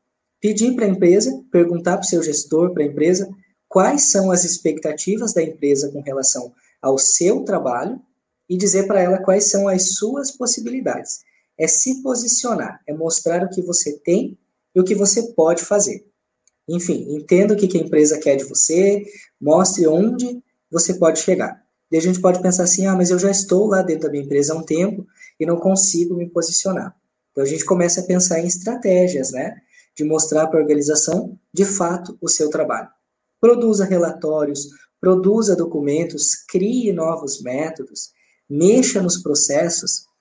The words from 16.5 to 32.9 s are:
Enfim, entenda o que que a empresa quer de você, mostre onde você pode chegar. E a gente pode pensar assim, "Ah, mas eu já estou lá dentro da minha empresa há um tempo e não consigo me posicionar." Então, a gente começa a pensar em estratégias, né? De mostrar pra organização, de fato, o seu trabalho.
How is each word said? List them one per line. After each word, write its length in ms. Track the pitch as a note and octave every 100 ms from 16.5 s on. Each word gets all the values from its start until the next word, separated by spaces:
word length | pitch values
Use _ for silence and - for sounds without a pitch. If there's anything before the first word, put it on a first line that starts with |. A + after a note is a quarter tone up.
| _ -
Enfim, 480 | F3 F3 D3+ -
entenda 400 | D3+ - F3+ G#3
o 40 | G#3
que 100 | F#3
que 100 | F3
a 40 |
empresa 360 | D#3+ D#3 D3+ D3+
quer 200 | D3+ C#3
de 80 | C3+
você, 580 | - - E3 G3 G3+ G#3 - - _
mostre 440 | C#3+ D#3+ F#3+ - D#3+
onde 560 | D#3+ A3 B3 B3 B3 - _ _
você 220 | E3 -
pode 260 | F3+ E3 D#3+
chegar. 420 | - F3 G#2+ - _ _ _
E 60 | D#3+
a 40 |
gente 200 | E3+ F#3
pode 180 | F#3 F3+
pensar 240 | F#3 F3+
assim, 220 | F3 - G3
"Ah, 100 | F#3
mas 140 | F3+
eu 100 | F3+
já 120 | G3
estou 360 | F#3+ - F#3 G#3+
lá 140 | F#3+
dentro 220 | F3 D#3+
da 80 | D#3
minha 120 | C#3+
empresa 300 | C#3 C#3+ C#3+
há 40 | D#3+
um 60 |
tempo 420 | D#3+ D#3 F#3+ G#3 - _ - _
e 60 | D#3+
não 120 | E3+
consigo 580 | F#3+ F#3+ - E3 F3 F3
me 140 | E3+
posicionar." 680 | F3 E3 - G3 F3+ A2 - _ _ _
Então, 120 | -
a 40 | C#3
gente 180 | D#3+ -
começa 360 | F3+ F3 F3+
a 20 |
pensar 360 | F3+ F3+ F3+ E3
em 60 | F3
estratégias, 840 | - G#3+ B3 G3+ F3+ F3+ C#3+ B2+
né? 240 | B2+ E3 - _ _ _ -
De 80 |
mostrar 420 | D3+ D#3 D#3 D#3 D#3
pra 120 | D#3+
organização, 760 | D3+ D3 C#3+ D3 - F3 - - _
de 140 | - G3
fato, 500 | - E3+ F3+ - -
o 80 | D#3+
seu 180 | - D3+
trabalho. 360 | D#3 C3+ A2+ A2